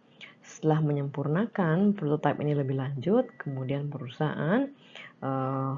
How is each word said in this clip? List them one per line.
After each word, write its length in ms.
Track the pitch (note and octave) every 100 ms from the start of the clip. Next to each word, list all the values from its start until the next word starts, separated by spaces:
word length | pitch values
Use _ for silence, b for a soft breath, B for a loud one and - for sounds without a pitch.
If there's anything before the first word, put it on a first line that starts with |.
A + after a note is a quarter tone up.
| B B B B
Setelah 400 | - - D#3 D#3
menyempurnakan 1120 | D3 C#3+ C#3 C#3+ C#3 D#3+ A#3 - E3+ E3 G#3
prototipe 480 | G3+ D3 D3+ D3 -
ini 160 | D3 C#3+
lebih 240 | C3+ C3+
lanjut, 480 | C3 C#3 D#3+ A#3 B3+ -
kemudian 500 | D3 C3+ C3 C#3 C#3+
perusahaan, 800 | C3+ B2 - D3+ C3+ D3 A#3 C#4 B B B B -
eh, 500 | C3 C3+ C3 C3+ C3+